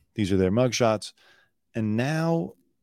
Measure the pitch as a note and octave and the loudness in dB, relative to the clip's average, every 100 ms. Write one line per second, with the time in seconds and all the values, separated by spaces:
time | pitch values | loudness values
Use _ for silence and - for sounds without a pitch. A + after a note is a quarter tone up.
0 | _ - F#2 F#2+ F#2 A2 B2+ A2 A#2 G#2 | _ -4 0 2 2 2 0 2 2 0
1 | - - _ _ _ _ _ A#2 A2 A2 | -6 -18 _ _ _ _ _ -4 -2 -2
2 | C3+ D#3+ E3 E3 - - _ _ | -2 -2 0 -2 -4 -12 _ _